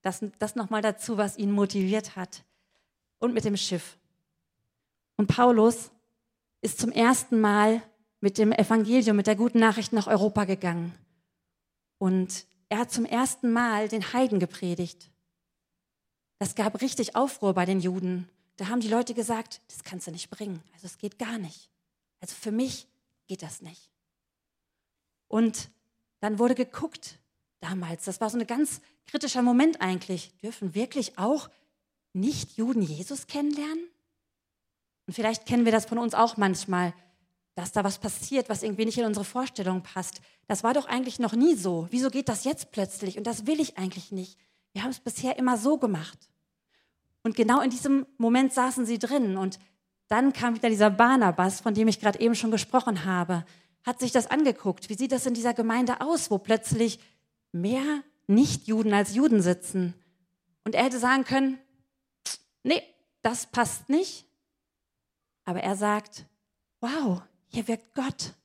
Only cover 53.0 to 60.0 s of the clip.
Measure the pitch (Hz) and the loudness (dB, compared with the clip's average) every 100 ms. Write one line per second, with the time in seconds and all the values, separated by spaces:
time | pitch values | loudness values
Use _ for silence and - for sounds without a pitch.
53 | 180 180 175 175 170 _ _ _ - 247 | -2 -2 0 -4 -6 _ _ _ -8 -4
54 | 254 254 226 285 285 208 202 185 - 208 | 0 0 2 2 2 2 -4 -4 -8 -6
55 | 262 254 262 233 240 233 226 233 247 247 | -2 -2 -2 0 0 0 0 2 0 0
56 | 277 330 - 196 - 220 - 220 233 - | 0 -2 0 -2 2 0 2 0 0 -2
57 | _ _ _ _ _ 170 190 254 285 294 | _ _ _ _ _ -4 -2 -2 -2 -4
58 | - _ - 208 285 - - 220 214 202 | -6 _ 2 4 4 0 -2 0 4 2
59 | 202 208 302 220 175 180 - 190 180 - | 2 2 4 6 4 0 -2 -2 -2 -6